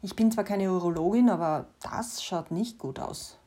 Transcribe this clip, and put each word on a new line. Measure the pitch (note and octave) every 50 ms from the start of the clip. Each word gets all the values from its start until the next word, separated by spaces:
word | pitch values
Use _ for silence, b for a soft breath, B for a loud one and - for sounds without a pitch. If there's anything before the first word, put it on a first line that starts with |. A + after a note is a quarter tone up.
„Ich | - F#3+ -
bin | - A3 A3+ A3
zwar | A3+ G3+
keine | G3+ G3+ G3 G3 F#3+ F#3
Urologin, | F3+ F3 F3 E3+ E3 D#3+ F3+ G3+ A#3+ B3 A#3+
aber | G3 E3 E3+ D#3+ D#3 D3+ - - _ _ -
das | - - - A#3 A#3+ - - -
schaut | - F#3+ E3 D#3+ -
nicht | E3 E3+ A3 A#3+ - -
gut | - C3+ C3+ -
aus.“ | - - - - - - - - _